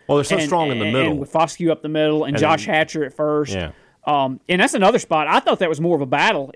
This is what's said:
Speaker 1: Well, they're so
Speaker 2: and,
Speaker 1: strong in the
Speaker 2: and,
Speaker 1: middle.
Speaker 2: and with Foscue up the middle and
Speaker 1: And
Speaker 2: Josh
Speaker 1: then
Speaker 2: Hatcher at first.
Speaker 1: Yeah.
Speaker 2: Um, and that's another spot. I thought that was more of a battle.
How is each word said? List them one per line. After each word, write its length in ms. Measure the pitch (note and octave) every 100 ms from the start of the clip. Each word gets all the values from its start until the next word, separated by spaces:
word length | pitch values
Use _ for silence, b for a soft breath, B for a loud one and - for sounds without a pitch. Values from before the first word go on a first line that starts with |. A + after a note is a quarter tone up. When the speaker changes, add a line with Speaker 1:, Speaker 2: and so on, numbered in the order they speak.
| b
Speaker 1:
Well, 100 | C#3+
they're 60 |
so 140 | C#3+ G3
Speaker 2:
and, 80 | D3+
Speaker 1:
strong 260 | F3 D3+
in 80 | A#2+
the 60 | G#2+
Speaker 2:
and, 80 |
Speaker 1:
middle. 180 | B2+ C#3+
Speaker 2:
and 80 | D3
with 120 | C#3
Foscue 380 | D#3+ D#3+ - E3
up 140 | D3+
the 60 | D3+
middle 340 | D#3 D3+ D3+
and 120 | C#3+ C#3+
Speaker 1:
And 60 |
Speaker 2:
Josh 240 | D3+ D#3+ -
Speaker 1:
then 80 |
Speaker 2:
Hatcher 320 | D#3 D#3 D#3+ C3+
at 80 |
first. 400 | - D3+ D3+ C#3
Speaker 1:
Yeah. 200 | G2 D#2+ - b b -
Speaker 2:
Um, 320 | D3 C3+ B2+ -
and 100 | F3+
that's 140 | G#3
another 240 | B3+ F#3+ A3+
spot. 300 | - D#3 D3+
I 120 | A3
thought 180 | E4 A#3+
that 100 | F3
was 100 | D3+
more 160 | E3+ D#3+
of 60 |
a 60 | C3
battle. 420 | C#3+ F#3+ F3 C3+